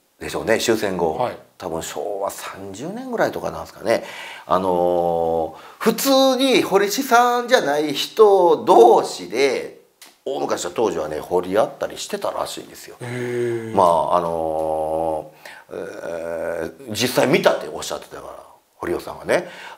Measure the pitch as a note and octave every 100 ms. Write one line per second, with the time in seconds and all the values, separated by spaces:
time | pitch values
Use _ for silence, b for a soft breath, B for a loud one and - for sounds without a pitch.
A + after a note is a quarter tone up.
0 | _ - D2+ D#2+ D#2+ A2 - A2 G#2 F#2
1 | E2 D#2 A#2+ F2 - - F#2 D#2+ - -
2 | E2 G2+ G2 - - F2+ G2 F#2+ D#3 A3
3 | C4 A#3 C#3 F2 E2+ E2 D#2+ - F#2 A2+
4 | B B B B B F2+ F#2+ F2 F2 F2
5 | F2 E2+ E2 E2 D#2 B B B A3 -
6 | C#4 C4+ C4+ B3+ C4+ G3+ - F#3+ B3+ -
7 | C#4 A#3 B3 A#3+ A#3+ A#3+ C#3+ D3 D3+ C#3+
8 | - - G#3+ G3 F3 D3 A#2 A3 A#3 F#3
9 | - - - A2+ C#3 G2+ D2+ - _ _
10 | - _ C3 C#3+ C#3+ - F#2 - G#2+ E2
11 | D#2 D2+ - F2 F2+ G2+ C#3+ - - -
12 | - G#3 - D#2+ - - - - - -
13 | B2 B2 B2 A#2+ A#2+ A#2 A2+ G2+ F2 E2
14 | D2 F2 E2+ E2 D#2+ D#2 D#2+ D#2 D#2 D#2+
15 | E2 D#2 D#2 B B B B F#2+ F#2 -
16 | - E2+ E2 E2 E2 E2+ D#2+ - C3 G#2
17 | B2 - C3 B2+ - - D2+ D#2+ - D2
18 | - - - - - - _ - - E2+
19 | - - F2+ D3 F3+ B B